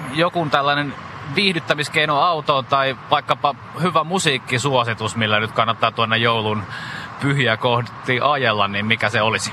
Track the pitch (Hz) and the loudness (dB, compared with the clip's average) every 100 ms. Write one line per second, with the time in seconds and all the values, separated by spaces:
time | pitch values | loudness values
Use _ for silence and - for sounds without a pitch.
0 | 135 147 175 175 151 143 143 143 143 - | -6 0 0 0 0 2 2 0 -2 -8
1 | - - 151 143 196 170 - 147 147 156 | -14 -14 -6 0 2 0 0 -2 0 0
2 | 151 143 175 160 143 135 120 139 135 123 | 2 2 2 0 0 0 2 2 2 -2
3 | - 147 - 131 143 135 - - 180 160 | 0 0 2 0 0 -4 -12 -4 0 2
4 | 156 185 160 131 - 123 139 127 117 107 | 0 0 2 0 0 -2 2 2 0 -2
5 | 107 117 107 107 110 - 113 113 113 113 | -4 0 2 2 0 0 0 2 0 2
6 | 110 113 117 113 107 107 95 - - - | 0 2 2 2 0 -2 -4 -10 -10 -10
7 | - - 139 139 117 110 127 120 120 - | -12 -6 -2 2 2 2 2 0 -2 -8
8 | - 123 131 143 123 104 101 101 107 117 | -2 0 2 2 2 2 0 0 0 2
9 | 107 110 110 98 - | 2 2 2 0 -4